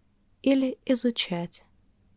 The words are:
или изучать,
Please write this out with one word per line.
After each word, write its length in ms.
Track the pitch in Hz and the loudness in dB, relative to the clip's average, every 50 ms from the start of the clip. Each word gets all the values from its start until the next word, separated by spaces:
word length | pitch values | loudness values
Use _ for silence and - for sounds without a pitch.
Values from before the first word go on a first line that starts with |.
| _ _ _ _ _ _ _ _ - | _ _ _ _ _ _ _ _ 2
или 340 | 262 277 269 262 254 - - _ | 2 2 4 2 0 -4 -6 _
изучать, 800 | - 269 240 - 240 233 - - - 180 170 170 175 - - - _ _ _ _ _ _ _ _ _ _ | 0 0 2 2 0 0 -2 -4 -4 -4 -6 -6 -8 -10 -16 -20 _ _ _ _ _ _ _ _ _ _